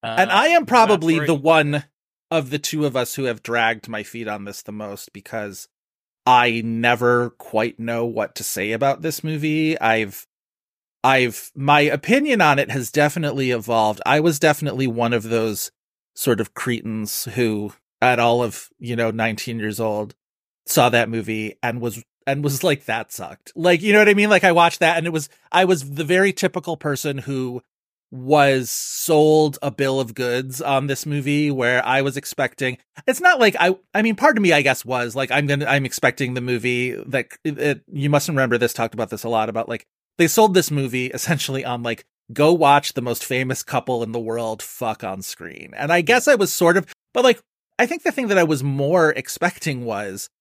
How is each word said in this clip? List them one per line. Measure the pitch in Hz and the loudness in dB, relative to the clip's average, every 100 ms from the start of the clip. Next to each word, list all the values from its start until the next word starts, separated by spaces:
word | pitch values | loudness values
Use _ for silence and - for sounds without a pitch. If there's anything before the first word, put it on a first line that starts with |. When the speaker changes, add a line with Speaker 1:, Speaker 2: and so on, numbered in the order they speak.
Speaker 1:
Uh, | - 113 | -4 0
Speaker 2:
And | 190 | 2
I | 196 294 | 4 4
am | 339 | 2
Speaker 1:
not | 262 | 4
Speaker 2:
probably | 247 220 202 160 165 | 4 4 4 2 0
Speaker 1:
for | 156 | 2
Speaker 2:
the | |
Speaker 1:
you. | 156 | 0
Speaker 2:
one | 143 160 147 147 139 _ _ _ _ | 4 4 4 -2 -6 _ _ _ _
of | 165 135 | -4 -2
the | 143 | -6
two | - 156 | -4 -2
of | 147 127 | -2 -2
us | 120 | -4
who | - | -4
have | 131 113 | -4 -4
dragged | - 117 113 113 - | -4 0 0 0 -8
my | 110 | -10
feet | 104 120 107 | -10 -10 -10
on | 104 101 | -10 -10
this | 98 | -14
the | - | -14
most | 104 107 101 - | -12 -12 -14 -16
because | 104 - 117 104 92 - _ _ _ _ _ - | -20 -12 -10 -10 -12 -20 _ _ _ _ _ 4
I | 123 120 117 | 4 4 0
never | 113 113 120 120 123 120 120 | -4 -2 0 2 2 2 0
quite | _ - 110 117 - | _ -6 -4 -4 -6
know | 117 117 | -8 -4
what | 120 113 104 | -4 -4 -6
to | - | -6
say | 104 - 101 | -10 -6 -4
about | 110 139 139 | -2 -2 -2
this | 156 151 | -6 -6
movie. | 156 156 156 156 156 160 | -8 -4 -4 -2 -2 0
I've, | 113 113 104 - - _ _ _ _ _ _ _ | 0 0 -2 -10 -20 _ _ _ _ _ _ _
I've, | 131 131 127 110 - | 2 4 2 -2 -16
my | - 139 147 | -6 2 4
opinion | 147 143 - 247 294 240 | 4 -2 0 0 2 2
on | 160 139 | 4 4
it | 135 | 0
has | 135 120 | -4 -4
definitely | - 147 175 151 139 131 | 0 0 0 -6 -4 -2
evolved. | 120 107 113 110 104 | -2 0 2 2 0
I | - 143 | 0 2
was | 160 147 | 2 2
definitely | 156 147 147 127 135 | 2 2 -4 -2 -2
one | 117 117 | 0 0
of | 120 | 0
those | 110 113 113 101 - _ _ _ _ | 0 -2 0 -4 -8 _ _ _ _
sort | - - 110 | -6 0 0
of | 110 | 0
cretins | - - 117 110 110 107 - - | -6 -6 -6 -6 -8 -6 -8 -8
who, | 110 117 107 104 - _ _ | -2 -2 -2 -6 -12 _ _
at | 123 123 | 0 2
all | 120 117 | 2 2
of, | 120 - - _ | 0 -6 -18 _
you | 117 120 | -8 -4
know, | 117 | -2
nineteen | 110 113 107 - 113 | -2 -4 -4 -8 -8
years | 107 104 | -8 -4
old, | 113 107 107 - _ _ _ _ - | -4 -4 -8 -12 _ _ _ _ -2
saw | - 123 | 2 4
that | 117 113 | 4 0
movie | 113 107 110 107 - | -4 -6 -6 -8 -6
and | 120 120 | -6 -4
was, | 117 110 - _ - | -6 -8 -18 _ -6
and | 139 | -2
was | 147 139 | -2 0
like, | 185 143 - | 0 0 -2
"That | 117 107 | -6 -8
sucked." | - 87 87 - | -12 -14 -16 -18
Like, | - 170 170 | -2 2 2
you | 202 | 4
know | 208 | 6
what | 208 | 6
I | |
mean? | 202 208 | 6 4
Like, | 196 | 4
I | 190 | 6
watched | 175 170 - | 6 4 4
that | 165 165 | 2 2
and | 165 | -2
it | |
was, | 160 147 _ _ | -4 -6 _ _
I | 170 | 2
was | 185 160 135 | 4 2 -2
the | 143 | -8
very | 156 180 196 | 0 2 2
typical | 185 185 180 165 165 | 0 -4 -4 -8 -8
person | 156 139 156 139 | -6 -6 -6 -6
who | 127 135 127 123 _ _ _ _ _ | -6 -6 -6 -8 _ _ _ _ _
was | 131 127 147 143 135 123 | -14 2 4 6 4 -2
sold | - - - - 156 156 156 151 143 | -8 -8 -8 2 4 6 4 2 0
a | - | -8
bill | 107 135 135 | -2 -2 0
of | 123 | -4
goods | 110 127 123 131 127 | -4 -2 -2 -4 -8
on | 139 135 139 | -2 0 0
this | 135 151 | -6 -4
movie | 147 139 147 147 | -4 -2 0 0
where | 135 120 123 | 0 0 0
I | - 131 | 2 0
was | 139 131 | 0 -4
expecting, | - - 131 - 127 123 _ - - | -10 -4 -4 -2 -6 -6 _ -8 -2
it's | 254 | 2
not | 359 330 | 4 6
like | 226 - | 4 4
I, | 175 190 _ | 0 0 _
I | 202 | -2
mean, | 220 214 | 0 2
part | 277 226 | 2 4
of | |
me, | 196 | 4
I | 151 | 4
guess, | 139 127 | 2 0
was | 117 127 120 | -2 -4 -4
like, | 120 131 | -4 -2
"I'm | 131 147 | 0 0
gonna, | 143 143 | -2 0
I'm | 139 135 | -2 -2
expecting | - 131 - 127 | 0 0 0 -6
the | 127 | -4
movie | 123 120 120 123 123 120 - | -4 -2 -2 -2 -4 -6 -6
that, | 135 - - | -6 -6 -8
it, | 160 147 147 143 _ | -8 -2 -2 -2 _
You | 147 139 | -4 2
Must | 143 - | 2 2
Remember | 147 131 120 | 0 2 2
This" | 117 | 0
talked | - 117 | -2 -6
about | 107 110 | -4 -6
this | 107 | -6
a | 113 | -2
lot, | 117 110 | -2 0
about, | 110 117 | -4 -6
like, | 117 _ _ _ _ | -8 _ _ _ _
they | 165 | 2
sold | - 214 | 6 6
this | 185 160 | 4 0
movie | 147 135 127 127 | -2 -2 -4 -6
essentially | 131 - 156 - 135 | -6 -4 -4 -2 -6
on, | 123 123 | -6 -6
like, | 120 113 - _ _ | -6 -8 -10 _ _
"Go | 117 147 | 2 4
watch | 170 147 143 - | 6 6 6 4
the | - | -6
most | 123 117 | -4 -6
famous | - 127 131 131 | -4 -4 -2 -6
couple | - 131 127 123 | -4 -6 -2 -4
in | 113 | -4
the | 117 | -6
world | 113 113 113 110 | -6 -4 -4 -6
fuck | - - 117 107 | -12 -8 -6 -6
on | 104 95 | -8 -10
screen." | 95 - 85 69 - - | -12 -14 -16 -16 -18 -8
And | 143 | 0
I | 175 | 0
guess | 165 247 269 | 4 2 4
I | 254 | 2
was | 190 | 2
sort | - 170 175 | 2 2 2
of, | - - _ | 0 -14 _
but, | - | 2
like, | 254 233 _ _ _ - | 4 4 _ _ _ -4
I | 240 | -2
think | 339 | 0
the | 359 | -4
thing | - 240 | -2 0
that | 196 | 2
I | |
was | 165 151 | 2 0
more | 139 139 139 180 156 | -2 -2 0 4 2
expecting | 131 - - 175 - 165 131 | 0 -8 -4 -4 -4 -6 -6
was | 120 101 104 95 - _ | -6 -6 -6 -10 -14 _